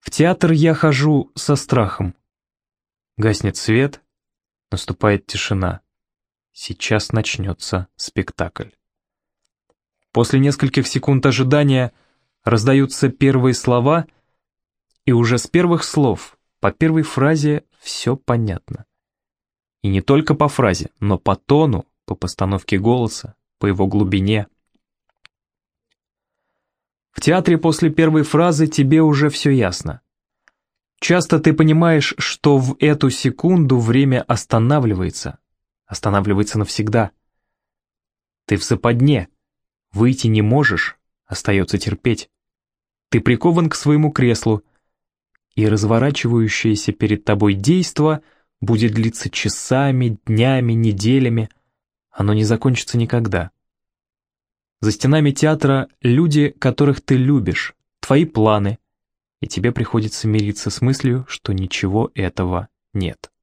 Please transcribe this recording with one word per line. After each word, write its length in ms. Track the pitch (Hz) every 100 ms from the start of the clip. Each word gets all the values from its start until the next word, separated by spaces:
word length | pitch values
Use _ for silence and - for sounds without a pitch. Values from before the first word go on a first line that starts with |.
| - -
театр 360 | 165 180 170
я 200 | 160 160
хожу 580 | 151 160 135 151 147 -
со 220 | - - 143
страхом. 580 | - 123 98 - 95 - _ _ _ _ _ _ _ _ _ -
Гаснет 400 | 110 104 123 -
свет, 420 | - 113 143 - _ _ _ _ _ _ _
наступает 560 | 95 - 95 107 101 -
тишина. 560 | - - 98 90 87 _ _ _ _ _ _ _
Сейчас 600 | - - - - 107 -
начнется 760 | 113 104 - 95 87 - 92 90 _
спектакль. 760 | - - - - 85 - 107 _ _ _ _ _ _ _ _ _ _ _ _ _ _
После 280 | - 117 135
нескольких 460 | 139 139 135 - 131
секунд 400 | 131 - 135 139
ожидания 680 | 131 127 147 143 131 123 _ _ _ _ _
раздаются 680 | - 113 117 135 135 - 135
первые 420 | - 139 131 127
слова, 540 | 120 - 120 127 165 165 _ _ _ _ _ _ _ _ _
и 80 | -
уже 240 | 120 117 120
с 100 | -
первых 360 | 175 175 170
слов, 540 | - 151 135 92 - _ _ _
по 120 | 101
первой 300 | - 160 160
фразе, 600 | 156 - 139 160 147 147 _ _
все 380 | - - - 123
понятно. 680 | - 120 107 87 - - - _ _ _ _ _ _ _ _ _
И 60 | 101
не 120 | 95
только 340 | - 139 156
по 140 | 151 147
фразе, 400 | - 113 87 - _
но 200 | 104 95
по 180 | - 95
тону, 480 | - 147 156 92 - _ -
по 80 |
постановке 640 | - 90 - 95 98 - 98
голоса, 560 | 107 123 113 - 120 _ _ _
по 80 | 101
его 200 | 95 98
глубине. 600 | 101 95 98 95 107 104 _ _ _ _ _ _ _ _ _ _ _ _ _ _ _ _ _ _ _ _ _ _ _ _ _ _
В 100 | -
театре 380 | - 180 180 165
после 320 | 165 156 165
первой 320 | 151 160 156
фразы 440 | 139 151 175 151 156
тебе 360 | - 135 156
уже 260 | 160 139 147
все 220 | - 147
ясно. 500 | 135 95 87 82 - _ _ _ _ _ _ _ _ _ _
Часто 400 | - 175 170 165
ты 140 | 160
понимаешь, 600 | 156 156 156 170 160 143 -
что 400 | - - 147 139
в 180 | 127 -
эту 300 | 151 147 139
секунду 680 | - 135 - 165 185 143 127
время 440 | 113 123 139 127
останавливается, 1160 | - 113 - 113 117 147 120 95 90 - - - _ _ _ _
останавливается 760 | _ - 107 101 101 98 104 110
навсегда. 520 | 101 - 107 113 104 _ _ _ _ _ _ _ _ _ _ _ _ _ -
Ты 100 | 101
в 80 |
западне, 640 | - 110 120 120 139 131 90 _ _ _ _ _ _
выйти 340 | 101 120 131 113
не 140 | 107
можешь, 560 | 107 151 143 87 - - _ _ _
остается 500 | - - 98 92 101
терпеть. 540 | - 95 120 110 - _ _ _ _ _ _ _ _
Ты 100 | 113
прикован 480 | 127 120 175 170 160
к 60 |
своему 360 | - 143 147 151
креслу, 540 | - 123 113 117 107 _ _ _ _ _ _ _ _ _
и 140 | - 107
разворачивающееся 1200 | 104 107 113 135 143 117 117 110 - 113 104 -
перед 320 | - 104 104
тобой 280 | - 104 104
действо 680 | 98 110 180 170 - 151 156 _ _ _ _
будет 320 | 101 110 113
длиться 340 | 107 113 113 -
часами, 880 | - 104 - - 131 139 131 123 104
днями, 480 | - 110 123 131 120
неделями. 800 | 113 113 98 110 135 123 113 110 _ _ _ _ _ _
Оно 220 | - 101
не 120 | 107
закончится 520 | 107 113 135 123 - 120
никогда. 540 | 117 120 110 92 82 _ _ _ _ _ _ _ _ _ _ _ _ _
За 120 | 107
стенами 380 | - 127 151 147
театра 580 | 139 156 156 139 135 - _
люди, 480 | 123 123 170 147 143 -
которых 440 | 131 123 143 135
ты 140 | - 131
любишь, 580 | 131 143 95 78 - _ _ _
твои 240 | - 135
планы — 540 | 165 113 107 104 101 110 _ _ _ _ _ _
и 40 | -
тебе 240 | - 117
приходится 560 | 120 113 117 107 - 110
мириться 440 | 107 104 104 -
с 100 | -
мыслью, 460 | 123 135 131 127 131
что 240 | - -
ничего 580 | 95 95 - 95 101 120
этого 540 | - 92 - 90 90 95 _ _
нет. 360 | 104 90 - - _